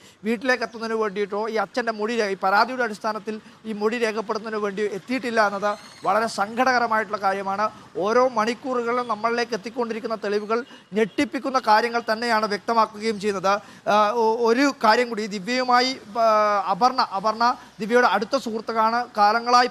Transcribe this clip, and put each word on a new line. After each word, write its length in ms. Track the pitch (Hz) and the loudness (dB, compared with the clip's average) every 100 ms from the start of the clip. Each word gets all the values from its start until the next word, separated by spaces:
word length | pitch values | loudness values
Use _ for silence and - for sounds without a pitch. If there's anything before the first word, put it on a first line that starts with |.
| - _ | -16 _
വീട്ടിലേക്ക് 400 | 208 226 262 247 | -4 -2 0 0
എത്തുന്നതിന് 340 | 226 233 220 226 | -2 -6 -6 -2
വേണ്ടിയിട്ടോ 520 | 214 190 202 202 220 | -2 -2 -4 -4 -2
ഈ 60 | 220 | -2
അച്ഛൻ്റെ 360 | 196 254 233 | -2 -4 -4
മൊഴി 300 | 214 214 233 | -4 -4 -2
രേ-, 80 | 208 | -2
ഈ 80 | 196 | -2
പരാതിയുടെ 400 | 190 202 226 254 | 2 2 2 0
അടിസ്ഥാനത്തിൽ 580 | 233 208 220 214 220 214 - - 220 | -4 -4 -6 -6 -8 -10 -14 -16 -10
ഈ 80 | |
മൊഴി 240 | 208 214 240 | -4 -2 0
രേഖപ്പെടുത്തുന്നതിന് 640 | 226 214 202 214 226 214 | -2 -2 -6 -6 -6 -4
വേണ്ടി 200 | 208 196 | -4 -4
എത്തിയിട്ടില്ല 680 | 208 190 - 254 247 226 202 | -4 -6 -6 -6 -2 2 2
എന്നത് 300 | 202 208 202 - - | 0 -4 -4 -10 -6
വളരെ 240 | 160 208 226 | 0 0 0
സങ്കടകരമായിട്ടുള്ള 920 | - 202 233 262 247 233 220 202 202 | -2 -4 0 2 2 2 0 -2 -2
കാര്യമാണ്. 520 | 196 196 196 196 214 - - 151 | -2 -2 -4 -2 -4 -4 -12 -4
ഓരോ 300 | 196 240 254 | 2 4 4
മണിക്കൂറുകളിലും 800 | 226 220 240 269 254 233 247 247 | 2 0 -2 -4 -4 -2 -2 -2
നമ്മളിലേക്ക് 460 | 208 226 233 233 | -2 -2 -2 -2
എത്തിക്കൊണ്ടിരിക്കുന്ന 640 | 220 220 240 233 220 196 220 | -4 -6 -6 -4 -4 -6 -6
തെളിവുകൾ 480 | 202 208 208 226 - - - | -2 -4 -2 -2 -4 -14 -6
ഞെട്ടിപ്പിക്കുന്ന 680 | 196 214 - 294 277 269 262 - | -2 0 0 -2 -2 -2 0 4
കാര്യങ്ങൾ 340 | 214 233 233 226 | 4 4 -2 -2
തന്നെയാണ് 340 | 220 240 220 214 | -2 0 0 0
വ്യക്തമാക്കുകയും 720 | 202 - 233 214 208 220 208 | -4 0 2 2 0 -4 -2
ചെയ്യുന്നത്. 420 | 208 196 185 202 - - - | -2 0 0 0 -2 -8 0
ആ, 200 | 208 208 | 2 4
ഒ-, 280 | 240 220 226 | 2 2 2
ഒരു 340 | 226 233 285 - | 2 4 2 2
കാര്യം 260 | 220 233 240 | 4 4 2
കൂടി, 180 | 214 214 | -2 -6
ദിവ്യയുമായി, 680 | 202 185 254 254 247 254 262 214 220 | -6 -4 -2 2 2 2 -2 -6 0
ആ, 520 | 226 214 214 208 180 | 2 4 4 2 0
അപർണ, 300 | 190 247 254 | 2 2 2
അപർണ 540 | 220 190 214 220 240 277 - - | -2 0 -2 2 0 0 -8 -10
ദിവ്യയുടെ 280 | 214 247 240 | 0 4 4
അടുത്ത 300 | 196 226 269 | 2 0 -4
സുഹൃത്തുക്കാണ്, 720 | 233 220 220 226 220 240 247 214 | -4 -8 -4 0 0 0 -4 2
കാലങ്ങളായി 520 | 208 226 240 247 247 | 4 4 4 4 4